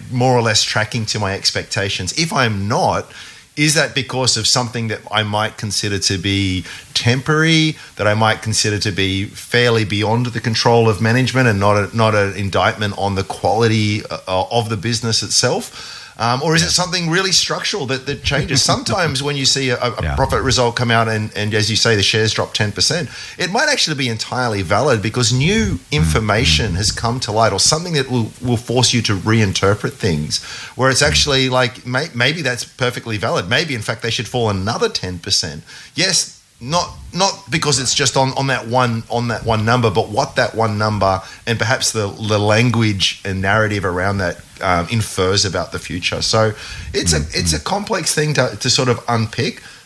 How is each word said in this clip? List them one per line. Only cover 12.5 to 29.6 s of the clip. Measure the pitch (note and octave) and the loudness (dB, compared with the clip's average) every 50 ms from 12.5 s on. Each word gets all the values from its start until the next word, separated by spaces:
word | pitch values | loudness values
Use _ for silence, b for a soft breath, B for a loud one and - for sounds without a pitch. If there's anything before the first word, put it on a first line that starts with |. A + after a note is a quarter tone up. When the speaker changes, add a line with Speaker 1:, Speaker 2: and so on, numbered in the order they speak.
| F2 G2 F2+ G2+ F#2 F#2+ A2 G2+ G2+ - | 0 2 2 2 0 0 -4 -4 -2 -2
Speaker 1:
on | G2 G2 G2 | -2 -2 0
the | F#2+ G2 | -2 -2
quality, | - - - - F2 G2+ A2+ A#2 A2+ A2 A2+ G#2+ G#2 G#2 G#2 - - | -4 -4 -2 0 0 2 4 4 4 4 2 2 0 0 -2 -4 -8
uh, | D#2 - - F#2 F#2 F#2 F#2+ - | -10 -10 -6 -2 -2 -2 -2 0
of | A#2 A#2+ A2 G#2+ | 0 0 0 0
the | A2+ | -4
business | G2 E2 A#2 A#2+ A2+ - A2+ G#2+ - | -4 -4 -4 -4 -2 -2 -2 -2 -2
itself? | G#2+ F#2 - - - B2 D#3 A3+ A#3 - B B B B B B B B B - | -2 0 0 2 2 2 0 -2 -4 -8 B B B B B B B B B -4
Um, | G#2+ A#2 B2 C3 | -2 0 0 0
or | D3 E3+ D#3+ | 2 2 2
is | E3 | 2
it | E3+ | 2
Speaker 2:
Yeah. | E3+ | 2
Speaker 1:
something | - E3+ F3+ F3 E3+ F3+ E3+ D#3+ | 0 0 0 -2 -2 -2 0 0
really | E3 F#3 F#3+ F#3+ | 0 0 2 2
structural | F3+ - - - D#3 - - - - G3+ C#3+ A#2 | 0 0 0 0 -4 -4 -4 -4 -4 -4 -2 -4
that, | C3+ C3 C3 | -4 -4 -4
that | C#3 C#3 - - | -6 -8 -6 -4
changes? | - C#3+ C#3 A#2+ G2 B2 C3+ | -2 0 0 0 0 0 0
Speaker 2:
<laughs> | - - F3+ | 2 2 0
Speaker 1:
Sometimes | A#3+ A#3+ - A3 G3 F3 D3+ C#3 B2+ | 0 0 -2 0 0 0 0 0 -2
when | C#3 D3 D3 | -2 -2 -2
you | C#3 C3+ | 0 0
see | B2+ - C3+ C3+ B2+ | 0 2 2 0 0
a, | B2 A#2+ | 0 0
a | - B2 A2 - | 0 -2 -2 -2
Speaker 2:
Yeah. | F2+ D2+ C#2 | -2 -2 0
Speaker 1:
profit | - C3+ C3 C3+ A2+ | 0 2 2 2 0
result | G2 C3 A#2 B2+ B2 A#2+ A#2 | 2 2 2 2 2 2 0
come | - B2+ A#2 | 0 0 2
out | A#2 A2+ A2+ A2 | 4 4 2 2
and, | A2 G#2+ A2 A2 - | 0 -2 -2 -4 -4
and, | G2 G#2 G#2 | -4 -2 0
as | A2 G#2+ G#2 - | 0 0 0 2
you | A2 | 0
say, | F#2+ - A#2 A2+ | 2 4 4 4
the | G2+ | 4
shares | F#2+ - - A2 A2 A2 | 2 2 2 2 2 2
drop | - - G2 - - | 0 0 -2 -2 -2
ten | - A2 G#2 | -2 -2 -2
percent, | G2 F#2 - - C#3+ F3 D3+ A#2 B B B B B | 0 0 0 0 0 -2 -2 -6 B B B B B
it | - F3 E3+ | -6 -4 -2
might | G3 A#3+ D#4 D4+ | 0 2 2 2
actually | C#4 - - E3 D3+ | 2 0 0 -2 -2
be | C3+ C#3 A#2+ | -2 -2 -2
entirely | A2+ G#2 - - - B2 B2+ A#2+ G#2+ G2+ | -2 -4 -6 -4 -2 -2 0 0 0 -2
valid | F#2 D#2 G2+ G#2 C3+ D3+ B2 G#2+ | 0 2 2 4 4 4 2 2
because | F#2+ A2 - B2 B2 G#2+ | 0 -2 0 0 0 2
new | B2 B2+ C#3+ F3 G#3 A3+ A3 F#2+ F2+ | 2 2 2 2 2 2 2 0 -2
Speaker 2:
Mm. | F2 - - | -4 -4 -2
Speaker 1:
information | D3 D3+ E2 D#2+ D#2 A#2+ G#2+ G#2+ G2+ A2 C3 D#3+ - - B2 G2+ | 0 2 2 2 2 2 2 2 2 2 2 2 2 2 0 0
Speaker 2:
Mm. | E2+ | -2
Speaker 1:
has | F2 G#2+ G#2 | -2 -2 -2
come | - - - A2+ B2 C3 | -2 -2 -2 -2 -2 -2
to | - - | -4 -2
light | G#2 A2+ A2+ G#2+ | 2 2 2 4
or | G2 F#2 | 2 2
something | - - D#3 D#3+ F3 F3+ | 2 2 2 0 -2 -2
that | E3 C#3+ C3 B2+ | -2 -2 0 0
will, | B2 B2 A2 A2 - - | 0 -2 -2 -2 -6 -6
will | A#2+ B2+ A#2+ | -2 -2 0
force | A#2 - - A#2 B2+ A#2 - - | 0 0 0 2 2 2 4 2
you | A#2+ | 0
to | A2 - G#2 | 0 0 -2
reinterpret | F#2 F2+ A2 A2 A2+ G#2+ F#2+ F2+ - | 0 0 2 2 4 2 2 0 2